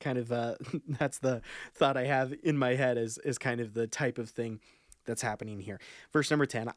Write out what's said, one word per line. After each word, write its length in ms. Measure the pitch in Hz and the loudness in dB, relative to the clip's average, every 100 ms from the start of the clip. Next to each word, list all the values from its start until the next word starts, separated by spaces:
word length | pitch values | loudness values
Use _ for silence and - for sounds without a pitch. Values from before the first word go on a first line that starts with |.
Kind 160 | 147 127 | -2 -2
of, 160 | 117 | 0
uh, 240 | 120 117 - - | -2 -2 -4 -6
<laughs> 160 | 170 - | -6 -4
that's 300 | 135 143 - | -2 -2 0
the 240 | 131 120 - - - | 0 0 -4 -14 -14
thought 240 | - 143 135 | 2 4 4
I 80 | 127 | 2
have 260 | 139 131 147 | 2 2 0
in 140 | - 147 | 0 4
my 180 | 127 127 | 4 4
head 200 | 131 120 | 4 2
as, 220 | 113 113 | 0 -2
as 180 | 147 123 | -4 -2
kind 240 | 131 120 | -2 -2
of 140 | 117 | -4
the 120 | 110 113 | -2 -2
type 300 | - 135 120 | 0 -2 -2
of 140 | 113 | -6
thing 300 | - 117 110 - _ _ - | -4 -6 -6 -14 _ _ -14
that's 180 | - 113 | -6 -4
happening 360 | 117 107 110 104 | -2 -4 -6 -8
here. 220 | 95 95 - - - | -8 -10 -12 -20 0
Verse 180 | 151 139 | 2 4
number 160 | 151 139 | 4 2
ten, 240 | 120 117 | 0 -4